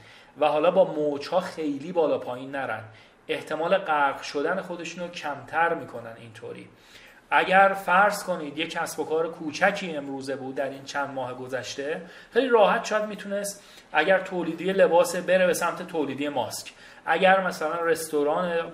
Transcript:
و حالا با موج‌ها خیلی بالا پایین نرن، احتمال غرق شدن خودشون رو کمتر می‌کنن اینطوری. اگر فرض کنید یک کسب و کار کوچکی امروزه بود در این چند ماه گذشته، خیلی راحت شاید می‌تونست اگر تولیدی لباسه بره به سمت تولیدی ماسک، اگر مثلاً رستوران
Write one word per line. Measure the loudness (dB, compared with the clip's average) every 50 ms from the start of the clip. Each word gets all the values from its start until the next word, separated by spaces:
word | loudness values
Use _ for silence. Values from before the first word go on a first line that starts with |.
| -20 -20 -20 -20 -20 -20 _ 2
و | 2 2
حالا | 4 4 4 4
با | 6 6 4
موج‌ها | 4 2 0 0 0 -2 -2 -4 -2 -2 -2
خیلی | -2 -2 -4 -6 -4 -4 -4 -4 -6 -4 0
بالا | 2 2 2 2 0
پایین | -2 -6 -8 -8 -8 -8
نرن، | -8 -6 -6 -6 -6 -8 -10 -14 -18 -20 -20 -20 _ _ _ -6
احتمال | -6 -6 -4 -6 -4 -4 0 2 2 2
غرق | 2 2 2 2 2 2 0 -2 -8
شدن | -6 -4 -2 -2 0 -2 -2
خودشون | -4 -6 -8 -10 -10 -10 -10 -10 -10
رو | -10
کمتر | -10 -8 -8 -8 -8 -8 -10 -4 0 2 2 2 0
می‌کنن | -2 -6 -10 -12 -14 -14 -14 -16 -16
اینطوری. | -18 -20 -18 -16 -14 -14 -14 -14 -16 -20 -20 _ _ -20 -20 -20 -20 -20 -20 -20 _ _ 2
اگر | 2 4 6 8 8 8 6 4 2 0
فرض | 2 4 4 4 4 2 -2 -4
کنید | -6 -6 -6 -6 -8 -6 -6
یک | -6 -4
کسب | -4 -6 -6 -4 -4 -6
و | -4
کار | -2 -2 -2 -2 -2
کوچکی | -6 -8 -8 -8 -2 2 2 2 2 0 -4 -6 -6
امروزه | -6 -8 -8 -8 -8 -8 -8 -8
بود | -8 -8 -8 -6
در | -6 -6 -6
این | -6 -10 -12
چند | -8 -6 -6 -4 -4
ماه | -4 -6 -6 -6 -8
گذشته، | -10 -8 -6 -6 -6 -6 -8 -8 -8 -6 -6 -6 -6 -8 -12 -18 -20 -16 -2 0
خیلی | 0 2 4
راحت | 6 6 6 6 4 2 0
شاید | -2 -2 -2 -2
می‌تونست | -4 -6 -10 -10 -8 -6 -6 -6 -8 -10 -12 -16 -20 -20 -20 -14 _ 0
اگر | 2 4 4 4 2
تولیدی | 2 -2 -4 -4 -4 -4 -4 -4 -2 0 4
لباسه | 6 6 6 8 6 6 4 2 -2
بره | 0 2 4 4 4
به | 4 2
سمت | 2 0 -2 -2 -4 -8
تولیدی | -6 -4 -4 -2 -2 -4 -4 -4 -4
ماسک، | -2 -2 -4 -4 -6 -10 -12 -14 -18 -20 -20 -20 -20 -8 -2
اگر | 0 2 4 6 6 6 6 4
مثلاً | 0 -2 -2 -4 -4 -2 0
رستوران | 0 2 0 0 0 -2 0 0 2 2 0 0 0 -2 -2 -2 -4 -4